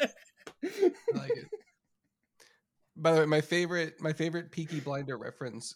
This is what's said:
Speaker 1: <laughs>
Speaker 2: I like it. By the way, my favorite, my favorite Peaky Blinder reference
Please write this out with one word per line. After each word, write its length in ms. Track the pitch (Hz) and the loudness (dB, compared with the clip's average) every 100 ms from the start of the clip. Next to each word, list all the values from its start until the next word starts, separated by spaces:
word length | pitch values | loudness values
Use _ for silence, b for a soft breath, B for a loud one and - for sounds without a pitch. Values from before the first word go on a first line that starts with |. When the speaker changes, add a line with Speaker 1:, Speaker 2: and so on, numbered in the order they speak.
Speaker 1:
<laughs> 600 | 277 - - _ - - | -4 -4 -20 _ -20 -10
Speaker 2:
I 560 | 359 415 392 - - 440 | -8 2 2 2 -4 -2
like 120 | 135 480 | -2 -4
it. 120 | - 427 - _ _ _ _ _ _ _ b b _ _ _ - | -6 -14 -16 _ _ _ _ _ _ _ b b _ _ _ 0
By 120 | 160 | 4
the 80 | 160 | 6
way, 60 | 151 | 6
my 140 | 151 | 4
favorite, 600 | 151 170 175 175 160 - | 4 2 2 0 -2 -2
my 120 | 156 | -4
favorite 380 | 151 165 170 156 | 0 0 -2 -6
Peaky 300 | - 160 156 | -8 -6 -6
Blinder 360 | 135 139 139 123 | -4 -4 -4 -6
reference 540 | 107 - 131 113 - | -8 -8 -10 -8 -12